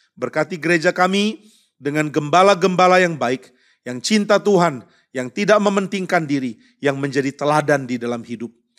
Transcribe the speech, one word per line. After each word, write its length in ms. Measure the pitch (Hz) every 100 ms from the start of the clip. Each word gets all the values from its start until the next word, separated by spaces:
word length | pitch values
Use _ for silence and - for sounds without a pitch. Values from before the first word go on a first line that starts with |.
| _ -
Berkati 400 | 120 156 151 180
gereja 320 | 170 170 165
kami 560 | 180 185 196 214 214 _ _ _ _
dengan 320 | 139 151 151
gembala-gembala 880 | 151 147 175 196 196 190 180 185 185
yang 160 | 180 156
baik, 320 | 123 131 - _ _ _ 127
yang 160 | 123
cinta 400 | - 214 202 202
Tuhan, 400 | 202 190 170 131 101 _ _ 131
yang 160 | 123
tidak 300 | 196 202 214
mementingkan 640 | 202 202 190 202 180 175 151
diri, 320 | 139 127 107 _ _
yang 160 | 139 139
menjadi 320 | 139 135 135
teladan 560 | 131 143 151 147 143 127
di 80 | 123
dalam 300 | 120 120 113
hidup. 260 | 113 117 _ _